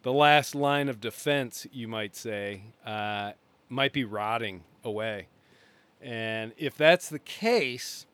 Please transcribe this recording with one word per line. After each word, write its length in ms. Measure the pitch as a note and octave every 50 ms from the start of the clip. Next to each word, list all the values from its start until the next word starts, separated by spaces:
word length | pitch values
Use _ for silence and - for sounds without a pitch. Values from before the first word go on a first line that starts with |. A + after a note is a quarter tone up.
| -
the 100 | B2+ C3
last 420 | C#3+ D3 D3 D3 D3 C3+ - -
line 320 | C#3+ C#3+ C#3+ C#3+ C#3+ C#3+
of 140 | C#3 B2 G#2
defense, 640 | A2 A2+ - - - D3+ C#3+ C#3+ C3 A#2 - - - G2+
you 160 | - C3 A#2
might 300 | A2 A2+ A2 G#2+ G2+ -
say, 460 | - - A2+ G#2+ G2+ G2+ G2+ G2+ G2 G2+ A2 - _ -
uh, 480 | A#2 G#2+ G#2+ G#2 G#2 G#2 G#2 G2+ G2+ - _ _ _ _ _ _
might 240 | _ B2 C3 C3+ C3+
be 140 | - C#3+ B2+
rotting 580 | G#2 G#2+ G#2 G#2 G#2+ A2+ A#2 A2+ G2+ F#2+ F2 E2+ _ _ _ -
away. 420 | A#2 G#2 G#2+ A2 A2+ G#2+ G2+ F2+ _ _ _ _ _ - _ - _ _ _ _ _ _ _
And 520 | - B2+ A#2 A2+ A2+ A2 A2 A2 A2+ A2+ A2+
if 200 | - D#3 C3+ -
that's 320 | - D3+ D#3 F3 E3+ - -
the 100 | D3+ C#3+
case 880 | _ - - - G3+ A3+ B3 A3 D3 B2+ B2 B2 - - - - - _